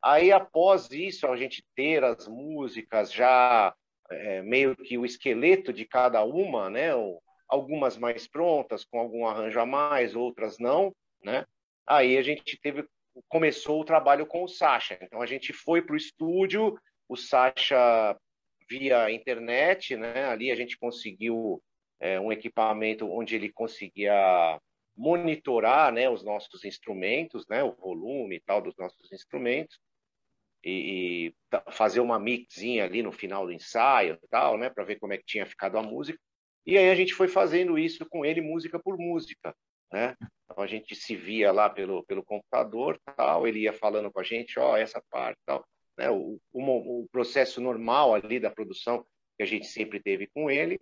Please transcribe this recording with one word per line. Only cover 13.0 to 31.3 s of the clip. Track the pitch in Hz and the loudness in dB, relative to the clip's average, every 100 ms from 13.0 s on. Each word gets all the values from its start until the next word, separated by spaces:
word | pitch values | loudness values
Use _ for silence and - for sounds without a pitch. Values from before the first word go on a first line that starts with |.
| _ - _ | _ -20 _
começou | 160 160 - - 151 | 0 2 0 -2 -4
o | |
trabalho | 156 160 139 143 151 | 4 4 6 4 2
com | 170 | -6
o | 180 | -8
Sacha. | - 160 123 - 92 | 0 2 2 0 -8
Então, | 92 113 | -12 -8
a | 120 | -6
gente | 131 - | -6 -8
foi | - - 170 | -10 0 0
pro | 170 151 | 2 -6
estúdio, | 151 _ 160 180 190 190 220 220 _ _ _ | -6 _ -2 0 2 2 0 -2 _ _ _
o | 123 | -12
Sacha | - 131 127 - - 135 120 113 110 98 _ _ _ _ _ | 0 4 4 2 2 6 6 6 4 -2 _ _ _ _ _
via | 127 135 123 110 | -6 2 4 2
internet, | 113 131 117 117 123 156 185 - 123 | -2 -4 -6 -2 2 2 2 -2 -6
né? | 117 120 135 | -6 -4 -4
Ali | 110 123 | -2 -2
a | 117 | -2
gente | 120 - | -4 -6
conseguiu, | 120 120 113 95 113 113 113 90 _ _ _ _ | -8 -8 -14 -8 -4 -4 -4 -6 _ _ _ _
é, | 87 95 | -4 -2
um | 104 | -2
equipamento | 110 113 - 110 107 110 110 107 | -4 -6 0 0 0 -2 -2 -6
onde | 98 110 110 | -6 -4 -6
ele | 101 | -6
conseguia | - 113 - 98 98 101 101 95 90 82 78 _ _ _ - | -8 -8 -8 -16 -4 0 4 6 6 4 0 _ _ _ -6
monitorar, | 131 175 170 151 - 120 107 139 151 | 0 0 0 -4 0 2 4 4 4
né, | 117 131 | 4 0
os | 113 | 0
nossos | 98 104 - 92 | -4 -8 -8 -16
instrumentos, | 101 - - 95 95 131 165 113 - | -14 -14 -12 -6 -2 -2 -4 -12 -6
né, | 110 | -2
o | 135 | -2
volume | - 95 85 101 139 107 87 | -4 -10 -10 -8 -8 -8 -10
e | |
tal | - 101 | -2 -2
dos | - - | -2 -10
nossos | 90 _ _ | -12 _ _
instrumentos, | 95 - 147 123 131 160 _ _ _ _ _ _ _ _ _ | -20 -12 -6 -2 -4 -4 _ _ _ _ _ _ _ _ _
e, | - 92 76 95 90 87 | -8 -6 -6 -6 -4 -4
e | 82 | -8